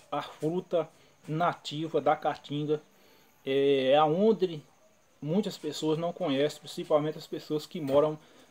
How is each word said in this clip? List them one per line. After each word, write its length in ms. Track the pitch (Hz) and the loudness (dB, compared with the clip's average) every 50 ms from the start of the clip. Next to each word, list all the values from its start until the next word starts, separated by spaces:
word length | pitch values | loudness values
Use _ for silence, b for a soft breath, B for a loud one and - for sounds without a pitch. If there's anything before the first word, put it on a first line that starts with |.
| - - | -12 -8
A 120 | - 147 | -6 -6
fruta 680 | 143 - - - 147 156 170 180 180 - - 165 156 - b b b b b b - - | -6 -8 -8 -4 -4 -4 -2 -4 -4 -2 -2 -2 -2 -2 b b b b b b -10 -6
nativa 720 | 151 160 175 165 147 - - - 143 151 165 151 - 151 | -2 0 0 0 -2 -2 -8 -10 -8 -8 -4 -2 -2 2
da 160 | 131 143 156 | 2 2 2
Caatinga. 680 | - - 151 143 - - - 143 147 151 147 151 147 - _ b b b b b b b b b _ - | 2 0 -4 -4 -6 -8 -8 -6 -4 -2 -2 -2 -2 -4 _ b b b b b b b b b _ -6
É, 480 | 135 135 139 139 139 139 135 131 131 | -2 0 2 4 4 4 4 4 4
é 40 | 139 | 6
aonde 640 | 147 156 151 156 180 208 226 220 - 185 175 165 147 - _ _ _ _ _ _ _ _ _ _ - | 6 6 4 4 4 4 4 4 2 0 -2 -4 -6 -14 _ _ _ _ _ _ _ _ _ _ -10
muitas 340 | 143 147 165 208 208 - - | -4 -2 0 0 0 -2 -4
pessoas 420 | - - 151 139 - 156 156 156 156 | -8 -8 -8 -6 -2 -2 0 0 0
não 140 | 170 170 | -2 -4
conhecem, 460 | 175 - 185 156 135 135 147 151 - - | -4 -2 -2 0 0 0 0 0 -2 -6
principalmente 580 | - - - - 170 - 160 147 151 156 156 | -16 -14 -10 -8 -2 2 2 2 2 0 -4
as 120 | 160 151 - | -6 -10 -10
pessoas 360 | - 156 - - 156 151 - | -10 -8 -6 -4 -6 -6 -6
que 160 | - - 180 | -8 -8 -6
moram 380 | 151 135 135 147 156 156 156 156 b b b b b b | -2 2 4 4 4 4 0 -4 b b b b b b